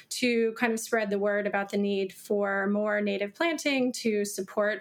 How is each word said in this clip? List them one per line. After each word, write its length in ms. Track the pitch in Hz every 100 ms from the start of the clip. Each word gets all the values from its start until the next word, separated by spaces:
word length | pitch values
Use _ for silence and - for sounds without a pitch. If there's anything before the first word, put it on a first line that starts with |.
| -
to 460 | - 247 233 226
kind 180 | 220 240
of 80 | 226
spread 300 | - 233 214
the 80 | 202
word 280 | 202 202 202
about 220 | 202 196
the 80 | 202
need 380 | 202 196 190
for 520 | - - 208 202 196 196
more 340 | 208 214 208
native 320 | 208 196 202
planting 580 | - 330 320 302 269 254
to 320 | 240 226 208
support 560 | 202 - 190 - 208 214